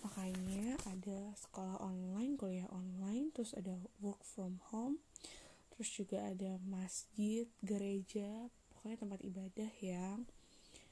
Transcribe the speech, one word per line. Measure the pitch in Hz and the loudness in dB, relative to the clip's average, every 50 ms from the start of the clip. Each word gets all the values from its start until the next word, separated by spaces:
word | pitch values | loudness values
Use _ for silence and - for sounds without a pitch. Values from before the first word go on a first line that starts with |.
| - | -4
Makanya | 208 - 196 190 185 185 185 185 185 190 196 208 233 262 302 - | -4 -2 0 0 0 2 2 2 2 2 2 2 2 2 2 0
ada | 202 185 185 185 202 196 190 196 208 208 - - - | -2 -2 -2 -2 -2 -2 -2 -2 -4 -6 -8 -10 -8
sekolah | - - 190 185 185 - | -6 -4 -2 0 0 0
online, | - 190 185 185 185 185 185 202 233 269 285 | 0 0 0 0 0 0 2 2 4 4 2
kuliah | 269 220 190 185 185 180 - - | 2 2 2 2 2 0 0 -2
online, | 180 185 185 180 185 190 196 208 240 285 320 | -2 -2 -2 -2 0 2 2 4 4 4 2
terus | - - 233 220 - | 2 0 0 0 0
ada | - 180 190 185 180 180 214 - - 202 | -2 0 0 0 -2 -4 -6 -8 -2 -2
work | 202 202 - - - | -2 -2 -2 -6 -10
from | - - 190 185 185 180 - - | -4 -2 0 0 -2 -2 -4 -2
home, | - 220 233 262 285 320 - - - - - - - - - - - - - - | 0 2 4 4 2 2 0 -8 -16 -12 -12 -10 -12 -12 -14 -16 -18 -20 -20 -20
terus | - - 226 - - | -8 -4 -4 -4 0
juga | - 202 - - 196 202 208 | -2 0 0 2 0 2 0
ada | 190 180 196 190 190 185 185 190 | 0 0 0 0 0 0 -2 0
masjid, | 196 185 185 185 - - - - - - 208 214 220 226 233 233 - - - | 0 0 0 0 -2 -4 -6 -4 2 4 4 6 6 4 2 0 -2 -4 2
gereja, | 190 214 202 196 202 196 196 190 - - 214 202 202 208 226 233 247 - - - - - - - | 2 4 4 4 4 2 2 0 2 0 0 0 0 -2 -4 -4 -6 -8 -12 -20 -20 -20 -8 -4
pokoknya | 214 226 233 | -4 -4 -2
tempat | 226 202 196 190 - | -2 -2 -2 -2 -2
ibadah | 196 180 190 190 190 185 - 214 220 - - | -2 -2 -2 -4 -4 -2 0 0 -2 -2 -2
yang | 202 185 180 180 185 185 196 214 240 - - - - - - - - - - - - - | 0 0 2 2 2 0 0 -2 -2 -4 -8 -16 -20 -20 -20 -20 -20 -18 -18 -18 -18 -20